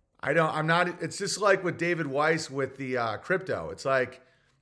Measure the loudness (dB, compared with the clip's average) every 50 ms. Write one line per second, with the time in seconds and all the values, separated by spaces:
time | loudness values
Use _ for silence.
0 | _ _ _ _ -2 0 2 4 2 2 2 0 0 2 4 4 2 2 0 -4
1 | -6 -6 -6 -6 -4 -4 -2 2 4 4 4 4 2 -2 -2 -2 0 0 0 0
2 | -2 -2 0 2 2 2 2 2 -2 -4 -4 -4 -4 -4 -4 -6 -6 -2 -2 0
3 | 0 0 -2 -4 -2 0 0 0 0 -2 -4 -4 -4 -6 -8 -6 -2 2 2 2
4 | 2 0 -4 -12 -20 _ _ _ _ _ _ _